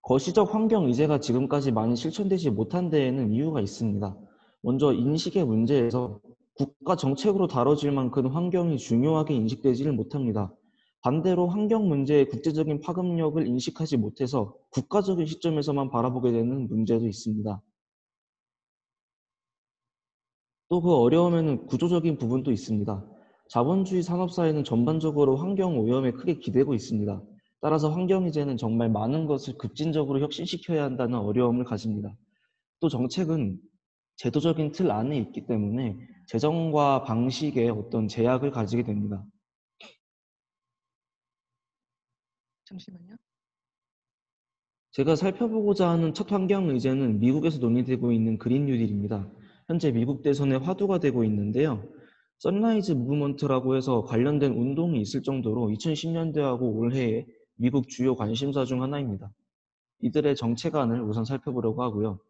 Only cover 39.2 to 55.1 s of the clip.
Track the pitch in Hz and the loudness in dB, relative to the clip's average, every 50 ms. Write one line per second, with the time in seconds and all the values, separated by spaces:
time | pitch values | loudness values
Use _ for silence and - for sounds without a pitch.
39.2 | 104 - _ _ _ _ _ _ _ _ _ _ - - _ _ _ _ _ _ | -10 -14 _ _ _ _ _ _ _ _ _ _ -20 -20 _ _ _ _ _ _
40.2 | _ _ _ _ _ _ _ _ _ _ _ _ _ _ _ _ _ _ _ _ | _ _ _ _ _ _ _ _ _ _ _ _ _ _ _ _ _ _ _ _
41.2 | _ _ _ _ _ _ _ _ _ _ _ _ _ _ _ _ _ _ _ _ | _ _ _ _ _ _ _ _ _ _ _ _ _ _ _ _ _ _ _ _
42.2 | _ _ _ _ _ _ _ _ _ - 190 185 - - 185 175 175 185 214 240 | _ _ _ _ _ _ _ _ _ -20 -20 -18 -18 -18 -20 -20 -20 -20 -20 -20
43.2 | _ _ _ _ _ _ _ _ _ _ _ _ _ _ _ _ _ _ _ _ | _ _ _ _ _ _ _ _ _ _ _ _ _ _ _ _ _ _ _ _
44.2 | _ _ _ _ _ _ _ _ _ _ _ _ _ _ _ - 135 147 160 147 | _ _ _ _ _ _ _ _ _ _ _ _ _ _ _ 0 2 2 2 2
45.2 | 175 202 196 - 240 233 220 220 208 202 196 202 185 170 170 165 165 160 151 - | 2 -2 0 0 -2 -2 0 0 2 2 2 4 4 2 4 2 2 0 -2 -4
46.2 | 202 - 208 196 190 175 202 196 190 165 135 123 120 131 131 135 135 120 107 101 | -4 -2 -2 -2 0 0 0 0 2 0 0 0 0 0 0 2 2 0 2 2
47.2 | 110 123 131 151 151 165 156 139 123 113 117 123 123 123 131 - 120 120 117 113 | 2 2 2 2 0 0 -2 0 0 2 2 2 2 0 -2 -2 0 0 2 2
48.2 | 110 113 110 101 - 120 123 139 143 139 131 117 113 104 104 101 101 101 110 101 | 2 0 0 -2 0 0 0 2 2 0 0 0 0 0 -2 -2 -4 -4 -4 -6
49.2 | 98 98 - - - - - _ _ - 165 170 - 151 120 113 117 131 139 - | -6 -8 -14 -20 -20 -20 -20 _ _ -4 -2 0 0 2 2 2 0 0 -2 -2
50.2 | - 147 143 139 143 135 131 131 131 165 190 190 202 196 190 175 - 143 120 123 | 0 0 0 2 2 0 0 0 0 -4 -2 -2 0 0 0 2 2 2 2 2
51.2 | 113 110 107 104 101 104 107 123 147 156 123 101 101 - - - - - _ _ | 2 2 0 0 -2 0 0 0 0 0 0 -4 -8 -12 -18 -20 -20 -20 _ _
52.2 | _ _ _ _ - - 190 202 220 233 226 214 185 185 165 131 120 127 143 147 | _ _ _ _ -4 -2 0 2 2 2 2 0 0 0 0 -2 0 0 0 0
53.2 | 143 139 139 139 147 139 135 127 123 131 131 131 127 135 127 113 104 - 120 113 | 0 -2 -2 -2 0 0 0 0 2 0 0 0 0 2 0 0 0 0 0 0
54.2 | 123 143 151 147 143 135 117 110 120 131 139 151 165 175 160 117 104 101 | 2 2 2 2 2 0 0 0 -2 -2 0 -2 -2 0 0 -2 -2 -2